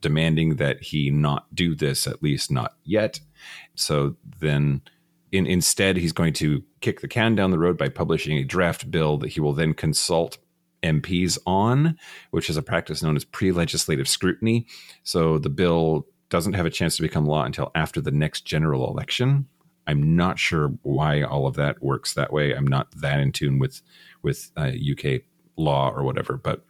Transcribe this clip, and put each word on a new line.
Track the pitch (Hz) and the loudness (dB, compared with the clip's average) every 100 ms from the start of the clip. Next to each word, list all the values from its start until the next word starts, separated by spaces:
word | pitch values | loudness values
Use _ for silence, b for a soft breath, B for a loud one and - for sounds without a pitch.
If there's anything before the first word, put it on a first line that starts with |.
demanding | 78 76 82 78 80 73 | -2 2 2 2 2 2
that | 71 65 | 0 -2
he | - 78 71 | -4 -2 0
not | 73 73 71 - | 2 2 0 -6
do | - 87 | -2 -2
this, | 78 76 67 - | 0 -2 -2 -4
at | - | -2
least | 76 69 - | -2 -2 -2
not | 67 58 - | -2 -4 -8
yet. | - 104 110 - - B B B B | -2 0 0 -4 -16 B B B B
So | - - 76 71 - - - | -8 0 2 0 -2 -12 -4
then | 78 73 73 69 b b b _ _ | 0 2 2 0 b b b _ _
in-, | 95 85 | -2 2
instead, | 90 80 - 98 92 | 2 2 2 2 2
he's | 85 | 0
going | 78 85 | 0 0
to | 73 76 73 - _ | 2 0 0 -4 _
kick | - - | -4 -4
the | - | -4
can | - 113 110 | 0 2 4
down | 95 | 2
the | 87 | 4
road | 87 85 | 2 2
by | 69 | -2
publishing | - 82 80 - 76 | -2 0 0 0 -2
a | |
draft | 67 87 87 82 - | 0 0 0 0 -4
bill | 82 78 76 | 0 2 0
that | 73 | -2
he | - | -2
will | 73 | 0
then | 73 80 | 2 0
consult | 78 80 73 - 82 85 - _ _ _ _ | 0 -2 -2 0 0 -2 -6 _ _ _ _
M | 85 78 | 0 0
Ps | 71 90 90 - - | 0 0 0 0 0
on, | 92 107 127 160 160 B B B | 2 4 4 2 0 B B B
which | 85 - | -4 -2
is | 78 | -4
a | |
practice | - 85 - 76 | -2 -2 -2 -4
known | 80 73 | 0 0
as | |
pre-legislative | - - 95 87 82 73 - 73 69 | -2 -2 0 2 0 -2 -2 -2 0
scrutiny. | - 92 - 110 117 117 B B B | 0 0 0 0 0 -2 B B B
So | - 90 80 80 | -4 2 4 2
the | 76 | 0
bill | 69 90 85 80 78 - _ _ | 2 4 4 4 2 -2 _ _
doesn't | 90 85 | -2 0
have | 92 82 | 0 0
a | |
chance | - 85 - | 0 -2 0
to | |
become | 80 80 76 | -2 0 2
law | 76 | 2
until | 64 69 71 | 0 -4 -4
after | 78 80 - | -2 -4 -4
the | 73 | -2
next | 69 76 - | 0 0 -4
general | - 80 80 69 64 | -4 -2 0 0 -2
election. | 69 - - 127 143 139 _ _ _ - | -4 -6 -2 2 2 0 _ _ _ -2
I'm | 73 73 82 | 2 4 4
not | 90 - | 2 0
sure | - 82 73 65 | -2 0 0 -2
why | - 69 76 73 | -2 0 2 2
all | 69 71 67 | 0 0 -2
of | 64 | 0
that | 71 - | -2 -2
works | 69 65 - | -2 -2 -2
that | - 71 | -4 -2
way. | 73 73 | 0 0
I'm | 67 69 | 0 0
not | 67 - - | 0 -2 -6
that | 73 71 | -2 0
in | 69 | 0
tune | - 73 69 | 0 0 0
with, | 65 - b b b b | -2 -4 b b b b
with, | 73 67 - - | -4 -4 -8 -6
uh, | 71 | -4
U | 65 71 69 | -2 -4 -2
K | 73 64 - _ _ - | -2 -4 -6 _ _ -2
law | 78 69 67 | 2 2 2
or | 67 | 0
whatever, | 67 65 - - | -2 -2 -4 -4
but | - - - | -4 -6 -8